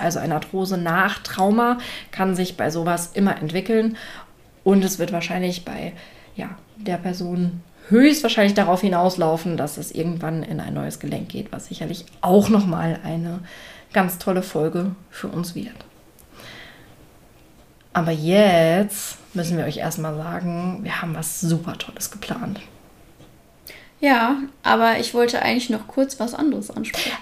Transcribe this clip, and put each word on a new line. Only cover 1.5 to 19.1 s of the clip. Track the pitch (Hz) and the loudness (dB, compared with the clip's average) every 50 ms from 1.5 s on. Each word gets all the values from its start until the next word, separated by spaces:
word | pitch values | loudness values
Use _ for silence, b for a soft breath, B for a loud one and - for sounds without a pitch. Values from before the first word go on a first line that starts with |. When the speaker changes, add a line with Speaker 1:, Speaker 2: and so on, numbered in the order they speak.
| 214 233 240 240 240 240 B B B B B B | 4 4 4 2 0 -2 B B B B B B
Speaker 1:
kann | - - 190 190 185 | -4 -2 0 0 0
sich | 180 185 180 - | 0 -2 -4 -4
bei | - 107 151 | -4 -4 -2
sowas | 156 170 165 175 170 170 170 - | -2 -2 -2 0 -2 -2 -4 -4
immer | - 196 202 196 - - | -2 2 2 2 2 0
entwickeln | 156 156 175 190 190 - 226 220 220 226 226 B B B B B B B - _ - - _ _ - | -4 -4 -4 -4 -2 0 2 2 2 0 -2 B B B B B B B -20 _ -20 -20 _ _ 2
und | 190 202 196 | 4 6 6
es | 190 185 - - | 4 2 0 -2
wird | 170 170 | -4 -2
wahrscheinlich | 180 170 170 - 180 180 185 180 180 - - | -2 -4 -4 -4 -4 -2 -2 -2 -4 -4 -8
bei, | - - - - 175 - B B B B B B B B | -10 -10 -8 -10 -10 -12 B B B B B B B B
ja, | 196 165 180 - - - _ - 214 | -12 -12 -12 -12 -16 -20 _ -16 -10
der | 208 196 175 | -6 -6 -4
Person | 170 180 185 180 180 175 175 180 180 180 175 175 175 - - - - - - | -4 -4 -4 -4 -4 -4 -4 -2 -2 -2 -2 -2 -6 -12 -16 -20 -10 0 4
höchstwahrscheinlich | 202 240 277 302 285 294 - 226 - 226 202 202 202 | 6 8 8 8 6 4 2 0 4 4 4 4 4
darauf | 208 190 170 185 180 | 4 4 4 4 4
hinauslaufen, | 208 196 180 170 180 185 180 175 165 160 160 160 - 180 165 147 | 4 2 4 4 4 2 2 2 2 2 2 0 0 -2 -2 -2
dass | 135 147 - | -2 -4 -6
es | - 147 - | -8 -10 -8
irgendwann | - - 160 170 170 170 165 160 165 160 | -4 -4 -2 -2 -2 -4 -4 -4 -4 -4
in | - - 160 151 | -6 -6 -6 -6
ein | - - | -6 -6
neues | 147 147 143 147 151 - | -6 -6 -6 -6 -8 -8
Gelenk | - 143 - - - - | -8 -6 -6 -6 -8 -8
geht, | - - - - | -10 -10 -10 -8
was | - - - | -10 -12 -12
sicherlich | - 185 - 160 160 170 - - - - - | -12 -12 -10 -8 -8 -8 -10 -12 -18 -10 -4
auch | - - 180 208 202 - | 2 4 6 6 6 6
nochmal | 220 202 202 180 165 170 165 165 160 - - | 4 4 4 2 0 0 0 -2 -2 -4 -4
eine | - 165 165 165 170 175 185 175 B B B B B B B B B | -6 -6 -4 -4 -6 -8 -10 -12 B B B B B B B B B
ganz | - 208 185 175 180 - | 0 2 2 2 0 -4
tolle | - 202 185 185 | -2 0 0 0
Folge | 185 - - 156 156 160 165 175 180 196 180 - - - | -2 -2 -2 0 0 0 0 -2 -2 -4 -4 -8 -12 -20
für | - - - - | -16 -12 -10 -8
uns | - 165 175 170 - | -6 -6 -6 -6 -6
wird. | 180 202 - - - - - - - - - - - - - B B B B B B B B B B B B B B - - - - - - - - - _ _ _ - _ _ _ _ _ - | -10 -10 -12 -14 -18 -20 -20 -20 -20 -20 -20 -20 -20 -20 -20 B B B B B B B B B B B B B B -20 -20 -20 -20 -20 -20 -20 -20 -20 _ _ _ -20 _ _ _ _ _ -2
Aber | 180 165 165 | -2 0 0
jetzt | 165 151 151 165 185 208 214 196 175 165 160 160 165 190 208 202 - - - - | -2 0 2 4 6 8 8 8 8 8 6 6 6 4 2 0 -2 -8 -10 -10